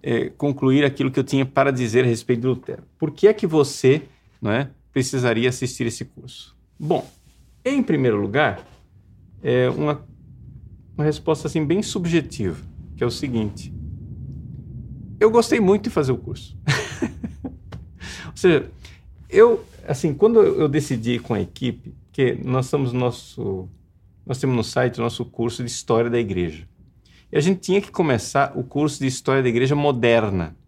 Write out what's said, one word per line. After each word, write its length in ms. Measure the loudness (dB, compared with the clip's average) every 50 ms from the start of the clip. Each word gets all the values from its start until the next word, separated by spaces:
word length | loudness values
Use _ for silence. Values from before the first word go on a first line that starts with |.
é, 280 | -2 0 0 0 -2 -4
concluir 540 | -6 _ -2 -2 -2 2 2 4 4 6 4
aquilo 260 | 2 0 0 -2 0
que 100 | 0 0
eu 40 | -2
tinha 200 | 2 2 0 0
para 260 | 2 2 2 2 2
dizer 340 | 2 0 -2 2 2 4 4
a 40 | 4
respeito 320 | 2 0 0 -2 -2 0
de 60 | 2
Lutero. 360 | -2 -2 -2 -4 -12 -12 -12 -14 _ _ _
Por 120 | -6 -6
que 180 | -2 4 6 6
é 60 | 6
que 120 | 6 0
você, 560 | 2 4 4 4 2 0 2 4 4 4 4 0 -10 _ _ _ _ _ _
né, 300 | -2 -2 0 0 -2 -4 -10 _ _ _
precisaria 560 | _ -2 -2 0 -2 0 2 2 2 2 2 0
assistir 380 | 0 -2 -6 -6 -4 -4 -4
esse 180 | -4 -4 -6 -12
curso? 520 | -14 _ -20 -20 -20 -20 -20 -20 -20 _ _ _ _ _ _
Bom, 280 | -2 0 0 0 -2 -8 _ _ _ _ _ _ -20 _ _ _ _ -2
em 140 | 0 0
primeiro 380 | 0 0 0 2 2 2 2 0
lugar, 440 | -2 -2 0 2 2 2 0 -4 -12 -20 -20 _ _ _ _ -20 _ -20 -20 -20 -20 -20 -20 -8
é 260 | -2 0 2 2 2 2
uma, 380 | 0 0 -2 -2 -2 -4 -8 -20 -20 -20 -20 -20 -20 -20 -20 -20 -20 -20 -20 -20 -20 -20 -20 -16 -6
uma 80 | -2 -2
resposta, 440 | -2 -2 -2 0 -2 -2 -2 -2 -4
assim, 160 | -2 -2 0
bem 180 | 2 0 0
subjetiva, 840 | 0 -2 -4 -4 -2 2 2 2 0 0 -8 -4 -4 -4 -4 -6 -12 -18 -18 -18 -18 -16 -6
que 60 | -4
é 40 | -4
o 40 | -4
seguinte: 640 | -2 -4 -6 -4 -2 -2 -2 -4 -6 -10 -14 -14 -12 -12 -12 -12 -12 -12 -14 -16 -14 -14 -14 -14 -14 -14 -14 -14 -16 -16 -16 -16 -16 -14 -14 -14 -14 -16 -14 -16 -2 2
eu 120 | 2 4
gostei 280 | 6 4 4 4 2 2
muito 260 | 4 4 4 2 2
de 60 | -2
fazer 220 | -2 0 0 0
o 40 | -2
curso. 400 | -4 -4 -10 -12 -12 -12 -18 -18 -8 -2
<laughs> 800 | -2 -2 0 -2 -8 -6 -6 -6 -8 -6 -10 -12 -12 -12 -10
Ou 920 | -12 -14 -14 -14 -18 -18 -16 -16 -16 -18 -18 -16 -16 -14 -14 -14 -14 -16 -10
seja, 340 | 0 2 4 4 4 0 -4 -14 -20 -20 -20 -20 -20 -20 -20 -20 -20 -18 0
eu, 360 | 6 8 8 8 6 2 -2 -12 -20 -18 -6 -6
assim, 260 | -4 -2 0 -2 2
quando 260 | 4 4 6 8 6
eu, 200 | 6 6 4 2
eu 80 | 2 2
decidi 500 | 2 0 -2 -2 -4 -4 -2 -2 -2 -2
com 160 | -2 -2 -2
a 60 | -2
equipe, 520 | -2 -4 -6 -6 -6 -6 -6 -6 -12 -20 -20 -20 -20 _
que 260 | _ 0 0 2 0 -2 -4
nós 220 | -2 0 0 0
estamos 260 | 0 -2 -2 -2 0
no 80 | 0 0
nosso, 680 | 0 0 -2 -4 -16 -18 -12 -8 -6 -6 -6 -6 -8 -12 -18 -20 _ _ _ _ _ _ _ _ -8
nós 140 | -8 -6 -2
temos 160 | 0 0 0
no 80 | 0
site 380 | -2 -2 0 0 0 0 0 -2
o 20 |
nosso 220 | -4 -4 -4 -6 -10
curso 400 | -10 -6 -4 -4 -4 -4 -6 -8
de 60 | -8
História 380 | -8 -10 -2 2 2 2 2 2
da 120 | 2 0
Igreja. 480 | 0 0 -2 -2 -2 -4 -4 -10 -18 -20 _ _ -20 _ _ _ _ _ _ -20 _ _
E 40 | -2
a 40 | 0
gente 200 | 2 2 0 0
tinha 200 | 0 0 0 0
que 100 | 0 -2
começar 600 | -2 0 2 2 2 0 0 0 2 2 2 2 -2
o 80 | -8
curso 380 | -10 -4 -2 0 0 0 0 0
de 60 | -2
História 360 | -2 -2 -2 0 2 2 2
da 60 | 2 2
Igreja 260 | 2 2 2 2 2
Moderna. 840 | 2 2 2 2 4 4 4 6 6 4 2 0 -2 -4 -4 -8 -16 _